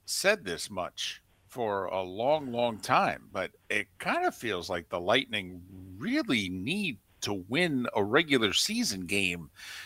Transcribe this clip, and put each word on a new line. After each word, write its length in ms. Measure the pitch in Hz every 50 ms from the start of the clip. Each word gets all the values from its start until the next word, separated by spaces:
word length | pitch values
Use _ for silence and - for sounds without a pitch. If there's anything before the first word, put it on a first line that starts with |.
| -
said 400 | - - - - 196 220 196 113
this 260 | 90 82 78 - -
much 500 | 101 92 85 76 - - - - - - _ _ _ _ _ -
for 360 | - 131 117 104 101 98 92
a 160 | - 90 95
long, 500 | 92 90 92 104 117 139 156 156 143 127
long 260 | 117 120 120 120 110 98
time, 440 | - - 131 180 196 123 71 - - -
but 200 | - 95 90 - _ _ _ -
it 180 | 104 104 101 - _ -
kind 260 | - 175 262 339 370
of 80 | 359 -
feels 360 | - - 110 95 87 85 95
like 200 | 90 87 85 -
the 100 | 95 87
Lightning 640 | 87 98 117 135 - - 110 104 92 90 90 87 87 92 95 95 92 92 92
really 520 | 98 143 226 269 311 254 214 135 110 98 90
need 480 | 92 92 92 135 185 208 202 165 113 - _ _ _ -
to 120 | - 113 104 95 90
win 400 | 101 123 170 180 165 139 127 120 - -
a 80 | 110 98
regular 500 | 104 120 160 175 147 139 120 110 98 -
season 520 | - - - 220 240 240 135 101 92 90
game 440 | 82 101 101 98 90 87 85 80 - _ - - - - - -